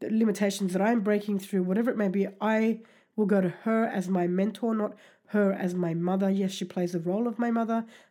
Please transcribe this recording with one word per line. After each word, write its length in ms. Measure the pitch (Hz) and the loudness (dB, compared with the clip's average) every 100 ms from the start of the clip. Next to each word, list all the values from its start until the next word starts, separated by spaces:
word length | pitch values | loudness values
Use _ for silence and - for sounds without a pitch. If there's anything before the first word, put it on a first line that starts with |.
the 100 | - | -2
limitations 640 | 220 226 190 208 196 190 | 2 2 2 0 0 -2
that 100 | 180 | 2
I'm 180 | 208 240 | 2 2
breaking 400 | 202 208 208 196 | 2 0 0 -4
through, 240 | 190 196 | -2 -2
whatever 260 | 180 196 233 | 0 0 0
it 60 | 220 | 0
may 120 | 202 | 0
be, 200 | 196 196 - | 0 -2 -2
I 400 | 214 220 220 226 - - _ - | 0 2 2 0 -6 -20 _ -2
will 100 | 202 | 2
go 140 | 202 | 4
to 80 | 180 - | 2 -2
her 200 | 226 220 | -2 0
as 240 | 226 196 180 | 0 -2 -2
my 200 | 190 175 | 0 2
mentor, 460 | 180 202 202 233 | 2 0 -2 -2
not 200 | 220 208 - - _ _ | -2 -4 -6 -20 _ _
her 240 | 208 196 | 2 2
as 220 | 196 185 | 2 -2
my 180 | 180 170 | -2 -2
mother. 380 | 165 175 190 196 | -2 0 0 0
Yes, 220 | 196 190 | 0 -2
she 120 | 190 | -4
plays 280 | 185 - 175 | -8 -4 -2
the 80 | 180 | -2
role 260 | 165 196 240 | -2 -2 -2
of 120 | 226 | -2
my 120 | 240 | -2
mother, 340 | 233 226 226 226 - - | 0 0 0 -4 -12 -20